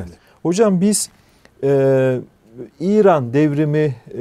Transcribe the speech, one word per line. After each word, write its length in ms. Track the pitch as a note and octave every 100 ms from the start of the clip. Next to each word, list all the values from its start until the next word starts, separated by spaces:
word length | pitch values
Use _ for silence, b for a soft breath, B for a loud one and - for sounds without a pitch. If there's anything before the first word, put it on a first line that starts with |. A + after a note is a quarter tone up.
| F2+
Evet. 100 | - b b
Hocam 380 | D#3+ F3+ G#3+ F3+
biz, 280 | G3+ G#3 - b b b b _
e, 560 | C3+ C#3 C3+ C3 C3 B2 - _ G#2+ A#2+ A#2+ _
İran 540 | F3 G#3+ G3 D#3 A#2+
devrimi, 600 | C#3 D3+ C#3+ D3+ D3+ D3+ A#2+ - A#2+